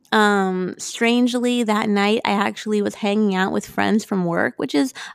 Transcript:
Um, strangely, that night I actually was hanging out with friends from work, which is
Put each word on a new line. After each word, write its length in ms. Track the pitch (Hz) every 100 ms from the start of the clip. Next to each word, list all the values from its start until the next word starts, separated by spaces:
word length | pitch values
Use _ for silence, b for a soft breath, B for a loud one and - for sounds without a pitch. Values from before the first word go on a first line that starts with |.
| _
Um, 640 | 220 208 202 190 185 180 -
strangely, 840 | - - 233 240 247 247 247 240
that 260 | 220 208 226
night 340 | 202 202 220
I 80 | -
actually 500 | 202 208 202 214 214
was 140 | 202 -
hanging 400 | 202 208 208 185
out 160 | 190
with 160 | 208 -
friends 360 | - 202 214
from 200 | - 196
work, 300 | 170 170 220 -
which 180 | 254
is 180 | 294 269 B B